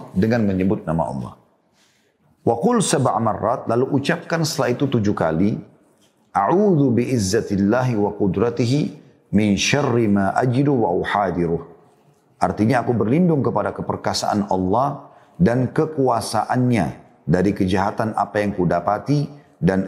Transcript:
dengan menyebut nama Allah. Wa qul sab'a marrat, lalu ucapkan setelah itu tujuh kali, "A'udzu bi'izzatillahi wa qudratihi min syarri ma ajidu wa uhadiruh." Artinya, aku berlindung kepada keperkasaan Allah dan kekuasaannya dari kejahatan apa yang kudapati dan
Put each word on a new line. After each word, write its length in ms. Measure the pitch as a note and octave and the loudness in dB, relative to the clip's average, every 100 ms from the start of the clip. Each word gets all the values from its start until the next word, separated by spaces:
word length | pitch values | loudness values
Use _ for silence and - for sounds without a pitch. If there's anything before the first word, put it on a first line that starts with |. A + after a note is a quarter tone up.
| - F#2 | -4 -2
dengan 260 | A2 A#2+ G#2 | 0 2 0
menyebut 340 | F#2 F#2+ G#2+ - | 0 0 -2 -2
nama 140 | D#2+ A#1+ | -4 -4
Allah. 200 | C2+ A#1+ - _ _ _ _ _ _ _ _ _ _ | -6 -10 -14 _ _ _ _ _ _ _ _ _ _
Wa 160 | - A#2 | -2 0
qul 240 | A3+ A#3+ | 2 2
sab'a 400 | - D#3 B2 G2+ | 2 0 2 0
marrat, 480 | A2+ F#2+ G2 C3 - | -2 0 -2 -2 -2
lalu 320 | A#2+ C3 C#3+ | 0 0 0
ucapkan 400 | C#3 E3+ - E3 | 0 -4 -4 -4
setelah 320 | D#3 - B2 | -2 -2 -2
itu 160 | B2 C#3 | 0 0
tujuh 240 | B2 G#2 | 0 0
kali, 480 | G2+ E2 D#2+ G2+ - - _ _ _ _ _ _ | 0 0 0 0 -2 -8 _ _ _ _ _ _
"A'udzu 600 | F#2 G2+ F3 G#3 D#3+ C#3 A2+ | -2 2 4 4 4 4 2
bi'izzatillahi 960 | A#2+ B2+ F#2+ A2 - G2 G2+ A#2+ B2+ A2 | 0 0 0 0 0 0 2 2 2 0
wa 160 | G2+ - | -2 0
qudratihi 640 | G2+ F2+ A#2 A#2+ A#2+ C#3+ G3 - - _ _ G2 | 0 0 0 0 0 0 -2 -6 -18 _ _ 0
min 180 | G#2 | 2
syarri 540 | G2 - C#3 C#3 A#2 A2 | 2 2 0 2 2 2
ma 240 | G2+ G2 - | 2 2 0
ajidu 360 | B2+ B2 C#3+ | 0 2 2
wa 200 | C3 G#2 F2+ | 2 0 0
uhadiruh." 680 | - G2+ G2 E2+ E2 E2 - - _ _ _ _ _ _ | -2 0 0 0 -2 -2 -6 -20 _ _ _ _ _ _
Artinya, 400 | F2+ F2+ A2 C3 | -2 0 2 2
aku 140 | A#2 A#2 | 0 0
berlindung 480 | G#2+ D3 F3+ D3 | 2 2 2 2
kepada 260 | A#2 G#2 G2+ | 0 -2 -2
keperkasaan 800 | - F2+ F#2+ G#2+ F#2+ - G#2 G2+ | -4 -6 -4 -4 -2 0 -2 0
Allah 640 | F#2+ F#2 A2 C#3 C#3+ - - - - | -2 0 0 -2 -4 -14 -20 -16 0
dan 320 | E3+ B2 B2+ | 2 2 0
kekuasaannya 1160 | - D#3 D3 B2+ A#2 - A2 - B2 B2 A#2 D2 - - _ | 0 -2 0 0 0 -2 -4 -2 0 2 0 -2 -6 -18 _
dari 320 | - F2 F#2+ | 0 2 2
kejahatan 640 | G2 F#2+ F#2+ G2+ A2 A2 G#2 | 0 0 0 0 -2 -4 -4
apa 240 | G2 G#2 | -2 -2
yang 140 | G2+ F#2+ | -2 -2
kudapati 720 | F2 E2+ G2+ G#2 A#2 D3 C#3+ - - _ | 0 0 -2 -4 -2 -2 -2 -10 -20 _
dan 240 | E2+ F#2+ | 0 0